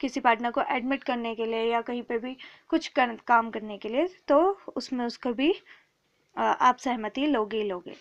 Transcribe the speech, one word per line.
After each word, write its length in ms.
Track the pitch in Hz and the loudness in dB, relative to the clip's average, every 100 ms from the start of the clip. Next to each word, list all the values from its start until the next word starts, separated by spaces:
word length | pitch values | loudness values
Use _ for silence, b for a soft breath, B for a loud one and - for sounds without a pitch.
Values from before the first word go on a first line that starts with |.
किसी 200 | 262 269 | -4 2
पार्टनर 300 | 247 226 240 | 2 2 0
को 120 | 262 - | -2 0
एडमिट 340 | 254 254 269 | -2 -2 -2
करने 300 | - 240 233 | -2 -2 -4
के 120 | 220 226 | -4 -2
लिए, 160 | 226 | 0
या 160 | 233 233 | 0 0
कहीं 200 | 233 240 | -2 -8
पे 160 | 233 233 | -4 -6
भी 180 | 254 262 B B B | -6 -12 B B B
कुछ 200 | 320 - | -2 0
कर, 280 | 277 240 226 - | 0 0 -2 2
काम 240 | 233 226 | 2 2
करने 260 | 220 214 202 | -6 -8 -8
के 100 | 214 | -4
लिए, 200 | 254 370 - - | 0 -2 -4 4
तो 120 | 294 370 392 - 262 | 6 6 0 -8 -10
उसमें 280 | - 247 233 | -6 -4 -4
उसको 260 | - 247 | -4 -6
भी, 200 | 226 302 - b b b _ _ _ _ - | 0 0 0 b b b _ _ _ _ -2
अ, 40 | |
आप 360 | 220 - 254 247 | 0 4 4 4
सहमति 480 | 262 240 214 269 294 | -4 -4 -4 -2 2
लोगे 300 | 240 208 220 | 2 0 -2
ही 80 | |
लोगे। 300 | 208 180 - - | -4 -6 -10 -18